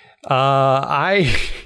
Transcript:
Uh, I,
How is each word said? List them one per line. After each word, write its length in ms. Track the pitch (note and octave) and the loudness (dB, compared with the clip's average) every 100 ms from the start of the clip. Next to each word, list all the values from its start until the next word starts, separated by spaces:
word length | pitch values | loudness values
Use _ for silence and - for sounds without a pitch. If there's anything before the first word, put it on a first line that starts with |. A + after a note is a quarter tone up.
| - _ - | -20 _ -4
Uh, 580 | C3 C3+ C3+ C3+ C3+ C#3 | 0 2 2 2 0 0
I, 480 | C#3+ E3 G3+ C#3+ - - - | -2 0 2 2 0 -2 -8